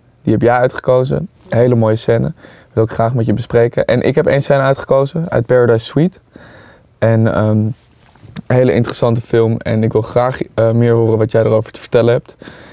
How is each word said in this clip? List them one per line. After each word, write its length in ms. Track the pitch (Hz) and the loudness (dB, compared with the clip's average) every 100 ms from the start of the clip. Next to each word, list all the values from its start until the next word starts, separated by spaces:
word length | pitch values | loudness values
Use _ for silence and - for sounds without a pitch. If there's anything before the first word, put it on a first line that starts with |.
| _ _ | _ _
Die 100 | - | -2
heb 100 | 110 | 0
jij 140 | 117 123 | 2 2
uitgekozen. 720 | 123 - - 127 131 143 165 _ - | 0 -2 0 0 0 -4 -6 _ -6
Hele 260 | 117 127 | 0 2
mooie 220 | 120 110 110 | 2 2 0
scène. 360 | - 117 127 - - - - | 0 0 -2 -6 -18 -20 -10
Wil 120 | - | -2
ik 60 | 113 | -2
graag 240 | - 117 | 0 -2
met 120 | 127 113 | -2 -2
je 60 | |
bespreken. 520 | 110 - 120 131 - | -4 -2 0 0 0
En 180 | - 123 | -2 0
ik 120 | 110 | 0
heb 120 | 143 147 | 0 0
één 160 | 139 | 0
scène 180 | 135 139 | 0 0
uitgekozen 680 | 135 135 - 135 139 165 165 | 0 -2 0 0 0 -4 -4
uit 180 | 123 117 | -4 0
Paradise 380 | 127 123 113 | 2 4 2
Suite. 360 | - - 175 - _ - - - - - _ - | 0 -2 -2 -2 _ -20 -20 -20 -20 -20 _ -4
En, 360 | 113 113 113 | 0 2 2
ehm, 160 | - 107 | 0 0
een 240 | 107 107 - _ _ _ - - - - | 0 -2 -6 _ _ _ -20 -20 -16 -2
hele 260 | 127 127 | 2 2
interessante 480 | 104 117 - 120 113 | 2 -2 -2 -2 -2
film. 360 | - 120 113 117 | -2 0 0 -2
En 240 | - 113 | -4 -2
ik 100 | 110 | 0
wil 100 | 110 | 0
graag, 360 | 107 - 123 127 - | -2 -2 -2 -4 -8
eh, 160 | - 113 | -2 0
meer 220 | 117 120 | 2 2
horen 260 | 117 113 110 | 2 2 0
wat 120 | 110 | 0
jij 120 | 113 | 0
erover 300 | 110 110 110 | 2 0 -2
te 80 | - | -12
vertellen 320 | - 120 117 | -2 0 2
hebt. 240 | 123 - - - - - | 0 -4 -20 -20 -20 -20